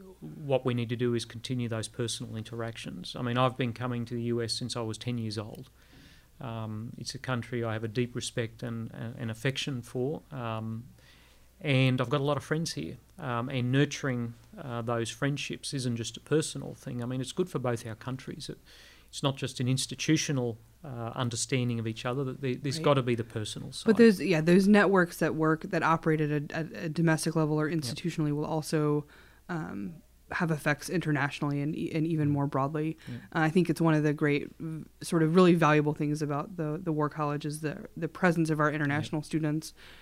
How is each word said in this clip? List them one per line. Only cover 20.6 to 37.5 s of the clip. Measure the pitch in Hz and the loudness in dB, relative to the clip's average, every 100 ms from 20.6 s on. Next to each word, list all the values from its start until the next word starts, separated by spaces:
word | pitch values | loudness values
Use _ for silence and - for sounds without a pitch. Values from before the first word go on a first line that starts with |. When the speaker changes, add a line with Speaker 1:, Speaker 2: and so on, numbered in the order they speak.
| - - 147 | -12 -18 -12
Speaker 1:
uh, | 120 113 120 | -8 -6 -2
understanding | 120 113 - 131 123 117 | -2 -2 -2 0 0 0
of | 113 | -4
each | 113 127 | -4 -2
other. | 131 | -2
That | 131 127 | -2 -4
there, | 135 123 | -4 -2
there's | 143 160 | -2 2
Speaker 2:
Right. | 156 | 4
Speaker 1:
gotta | 135 | 4
be | 123 | 4
the | 117 - | 0 -2
personal | 113 104 - 135 | -6 -6 -8 -10
side. | - 226 | -2 4
Speaker 2:
But | 214 | 8
those, | 226 190 | 8 8
yeah, | - 160 | 4 4
those | 160 180 190 | 8 8 8
networks | 208 190 196 175 - | 8 8 6 4 2
that | 156 147 | 0 2
work, | 156 156 | 2 2
that | 185 175 | 0 0
operate | 135 165 165 156 | 4 4 4 2
at | 147 | 2
a, | 147 147 165 | 0 -2 -6
at | 156 107 170 | -6 -6 -4
a | |
domestic | 156 165 156 165 160 | 2 4 4 2 2
level | 151 151 | 2 2
or | 151 | 2
Speaker 1:
Yep. | 165 | 0
Speaker 2:
institutionally | 139 151 170 160 151 | -2 -4 -4 0 0
will | 147 151 | 0 -2
also, | 160 143 160 151 147 147 - - - - | -2 0 2 2 2 -2 -12 -20 -18 -8
um, | 170 165 98 185 170 - _ - | -8 -6 -8 -8 -10 -18 _ -8
have | - 170 | -2 0
effects | 151 151 147 - | 0 0 0 -2
internationally | 170 156 143 139 - 147 143 | -2 0 0 0 -2 -2 -2
and, | 147 - | -2 -4
and | - 160 165 | -4 -2 0
even | 156 147 | 2 2
Speaker 1:
Mm. | |
Speaker 2:
more | 143 143 | 2 0
broadly. | 139 139 156 156 156 - | 0 0 -2 -4 -6 -10
Speaker 1:
Yep. | 120 - 170 | -12 -6 0
Speaker 2:
Uh, | |
I | 160 | 2
think | 180 170 | 4 4
it's | 156 | 4
one | 165 156 | 4 4
of | |
the | 151 | 2
great, | 147 147 143 - - | 2 2 0 -2 -10
v-, | 160 160 - - | -10 -8 -12 -14
sort | - 170 | 0 2
of | 156 180 | 6 8
really | 180 170 | 8 8
valuable | 151 151 147 | 6 6 4
things | 147 147 147 | 0 -2 -2
about | 147 143 - 175 | -2 -4 -6 -6
the, | 151 156 | -4 -4
the | 180 | -2
War | 151 147 | 0 0
College | - 147 147 | 0 -2 -2
is | 147 | -4